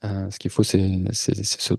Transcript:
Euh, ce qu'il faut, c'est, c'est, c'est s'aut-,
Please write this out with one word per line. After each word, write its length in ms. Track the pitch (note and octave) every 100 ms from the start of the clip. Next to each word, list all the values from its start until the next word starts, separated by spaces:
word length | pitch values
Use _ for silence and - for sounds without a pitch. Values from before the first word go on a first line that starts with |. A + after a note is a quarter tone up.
| G2+
Euh, 240 | G2 F#2+
ce 80 | -
qu'il 140 | -
faut, 100 | -
c'est, 380 | G#2 F#2+ F#2+ F#2 F#2
c'est, 220 | A2+ - G2+
c'est 160 | G2+ -
s'aut-, 160 | -